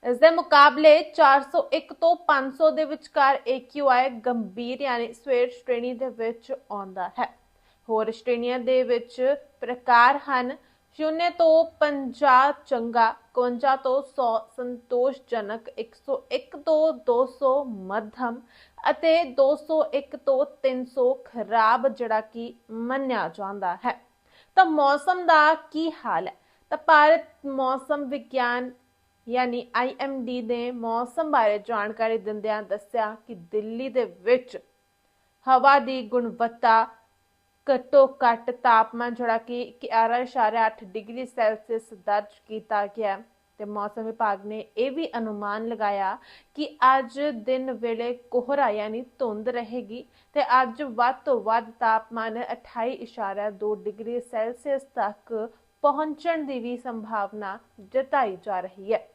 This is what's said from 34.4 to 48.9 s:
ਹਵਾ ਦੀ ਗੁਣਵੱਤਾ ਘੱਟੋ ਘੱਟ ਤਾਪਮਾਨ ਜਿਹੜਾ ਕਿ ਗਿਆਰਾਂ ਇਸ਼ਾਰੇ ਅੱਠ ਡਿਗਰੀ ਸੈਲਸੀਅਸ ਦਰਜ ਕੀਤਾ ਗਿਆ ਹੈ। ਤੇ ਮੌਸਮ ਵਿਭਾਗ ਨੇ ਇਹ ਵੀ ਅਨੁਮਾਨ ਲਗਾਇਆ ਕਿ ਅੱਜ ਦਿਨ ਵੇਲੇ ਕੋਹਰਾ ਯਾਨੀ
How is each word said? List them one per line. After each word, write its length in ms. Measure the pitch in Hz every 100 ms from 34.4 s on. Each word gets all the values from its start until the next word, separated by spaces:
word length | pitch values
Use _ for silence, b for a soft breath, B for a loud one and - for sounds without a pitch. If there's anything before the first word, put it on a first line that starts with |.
| 254 - _ _ _ _ _ _ _ _ -
ਹਵਾ 300 | 262 269 277
ਦੀ 220 | 240 262
ਗੁਣਵੱਤਾ 840 | 214 247 233 - 233 233 240 226 226 - _ _ _ _ _ _ -
ਘੱਟੋ 400 | 262 - 285 269
ਘੱਟ 440 | 269 247 226 233
ਤਾਪਮਾਨ 600 | 247 247 226 220 233 240
ਜਿਹੜਾ 240 | 233 240 226
ਕਿ 360 | 233 240 240 233
ਗਿਆਰਾਂ 360 | - 226 226 240
ਇਸ਼ਾਰੇ 460 | 254 262 220 226 220
ਅੱਠ 180 | 220
ਡਿਗਰੀ 420 | 202 202 208 233 254
ਸੈਲਸੀਅਸ 680 | - 220 220 - 226 226
ਦਰਜ 460 | 202 180 208 208 _ _
ਕੀਤਾ 400 | 220 214 214 202
ਗਿਆ 300 | 208 214 196
ਹੈ। 60 | 226 _ _ _
ਤੇ 80 | 208
ਮੌਸਮ 380 | 208 202 208
ਵਿਭਾਗ 420 | 220 226 220 196 202
ਨੇ 200 | 214 - -
ਇਹ 140 | 254
ਵੀ 180 | 269 330 240
ਅਨੁਮਾਨ 500 | 226 208 208 208 226
ਲਗਾਇਆ 500 | 233 214 202 190 220 b b b -
ਕਿ 220 | 294 - 254 269
ਅੱਜ 220 | 254 269
ਦਿਨ 500 | 294 240 214 262 262
ਵੇਲੇ 420 | 233 233 226 233
ਕੋਹਰਾ 560 | 247 - 247 247 277 262
ਯਾਨੀ 360 | 208 214